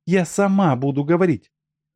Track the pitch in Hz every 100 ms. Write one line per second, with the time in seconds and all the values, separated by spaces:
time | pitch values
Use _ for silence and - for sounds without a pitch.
0 | - 190 170 - 202 196 180 127 139 139
1 | 143 170 180 117 - _ _ _ _